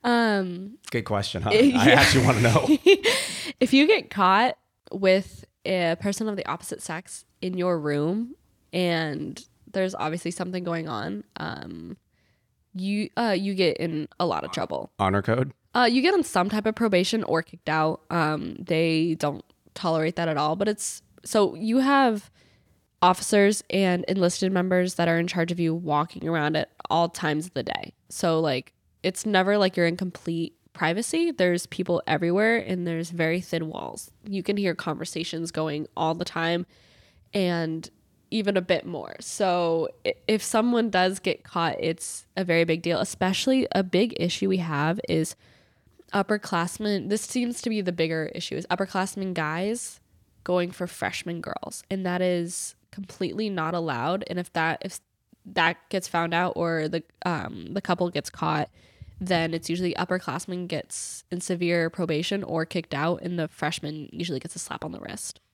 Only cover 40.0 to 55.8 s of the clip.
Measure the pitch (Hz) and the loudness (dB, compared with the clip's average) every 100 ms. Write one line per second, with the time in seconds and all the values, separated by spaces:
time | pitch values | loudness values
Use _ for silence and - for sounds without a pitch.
40 | - - - 214 - 226 240 240 226 185 | -6 -4 0 0 2 2 4 2 2 2
41 | 185 190 - - - 175 165 - - 165 | 2 0 -4 -4 -4 -2 -2 0 -4 -4
42 | - - - - 180 170 170 160 170 165 | -8 -12 -12 -6 2 4 4 2 0 0
43 | - - 185 196 - 262 - - 185 180 | -2 -2 0 0 2 2 2 0 2 2
44 | 226 - 175 - 196 185 165 147 151 196 | 2 0 -2 0 0 0 0 0 0 0
45 | - 160 156 - _ _ _ _ _ _ | 0 -2 -2 -6 _ _ _ _ _ _
46 | _ 202 196 208 - 175 175 - 208 202 | _ -4 -2 -2 -2 -2 -2 -4 -2 -2
47 | 147 214 - 254 240 240 240 214 180 175 | -2 -4 -2 -4 -4 -4 -4 -2 -2 -2
48 | 165 160 156 - - - 180 180 196 196 | -2 -2 -6 -8 -6 -6 -4 -4 -2 -2
49 | 190 - 190 175 151 160 202 233 - - | -4 -4 -6 -4 -4 -2 -4 -4 -8 -16
50 | _ _ _ _ - 180 175 - 175 - | _ _ _ _ -2 0 0 -4 -10 -4
51 | 185 - - 170 - - - - - 190 | -6 -4 -8 -8 -8 -10 -10 -14 -8 -4
52 | 185 180 185 175 170 - - - _ - | -2 0 0 0 -2 -6 -10 -14 _ -16
53 | 196 - 180 - 220 185 160 170 165 123 | -16 -6 -6 -4 -4 -2 -2 -2 -2 -2
54 | 135 190 - 175 175 - 160 156 190 - | -2 -2 -4 -6 -4 -2 0 -2 -6 -12
55 | _ _ _ _ - 190 165 175 | _ _ _ _ -6 2 2 2